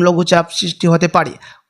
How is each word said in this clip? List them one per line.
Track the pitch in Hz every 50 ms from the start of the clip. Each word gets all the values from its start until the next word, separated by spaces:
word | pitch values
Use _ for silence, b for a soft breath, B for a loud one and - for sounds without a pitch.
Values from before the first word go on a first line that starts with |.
| 175
লঘুচাপ | 180 175 165 180 - 180 170 165 -
সৃষ্টি | - - - 175 - - - 170
হতে | 165 165 175 170
পারে, | - 180 156 135 - - B B B B B B